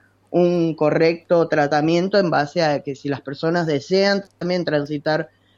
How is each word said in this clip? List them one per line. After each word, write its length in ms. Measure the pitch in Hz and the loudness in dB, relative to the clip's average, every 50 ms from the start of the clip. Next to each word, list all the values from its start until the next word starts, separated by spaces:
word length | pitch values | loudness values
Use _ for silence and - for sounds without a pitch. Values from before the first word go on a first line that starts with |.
| _ _ _ _ _ _ | _ _ _ _ _ _
un 460 | - 170 180 175 175 175 165 165 151 | 0 2 2 2 2 2 0 0 0
correcto 720 | - 156 151 - 160 160 165 170 165 - - 180 170 165 165 | 0 0 0 2 2 2 2 2 -2 -2 0 2 2 2 2
tratamiento 720 | 156 151 147 143 156 147 151 160 170 175 180 196 208 202 | 2 0 2 2 2 0 2 2 2 0 0 2 2 2
en 100 | 190 165 | 2 2
base 320 | 143 139 147 147 - 175 | 0 0 -2 -2 -2 -2
a 200 | 165 151 147 135 | 0 0 0 -2
que 140 | - 147 135 | -4 -8 -10
si 140 | - - 139 | -8 -6 -6
las 120 | 139 123 | -6 -6
personas 440 | - 180 147 - - 160 170 175 170 | -8 -10 -10 -4 -4 -2 -2 0 0
desean 580 | 160 147 135 - - 185 190 196 202 202 202 196 - _ _ | -2 -2 -4 -2 0 0 2 2 2 0 -2 -4 -8 _ _
también 280 | 170 175 180 180 165 | -6 -4 -4 -2 -2
transitar 640 | 170 151 147 143 143 151 143 - 156 156 156 160 - _ _ _ _ _ | -2 -2 -2 -2 -4 -6 -4 -2 -2 -2 -2 -4 -6 _ _ _ _ _